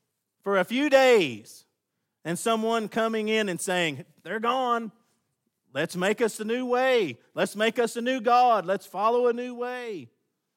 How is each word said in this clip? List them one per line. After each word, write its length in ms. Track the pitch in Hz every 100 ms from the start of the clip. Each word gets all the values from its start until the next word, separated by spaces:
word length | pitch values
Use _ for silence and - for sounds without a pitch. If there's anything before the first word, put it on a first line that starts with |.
| _ _ _ _
for 160 | 196 196
a 60 |
few 240 | 180 247 294
days 800 | 269 262 226 147 107 - - _ _ _ _ _ _
and 140 | 160 170
someone 500 | 226 226 220 226 208
coming 400 | 233 226 220 214
in 200 | 220 208
and 120 | 170
saying, 440 | - 180 165 135 - _
"They're 160 | 160 220
gone. 540 | 233 262 247 233 226 - _ _ _ _ _ _ _
Let's 220 | 131 165 180
make 240 | 190 214
us 180 | 226 -
a 60 |
new 220 | 214 247 254
way. 520 | 247 262 247 165 117 _
Let's 240 | 156 202 202
make 220 | 220 247
us 180 | 233 240
a 60 |
new 180 | 233 262
God. 460 | 226 240 247 214 175
Let's 180 | 196
follow 420 | - 185 214 240 247
a 40 |
new 220 | 233 247
way." 560 | 240 247 247 240 185 117 _ _ _ _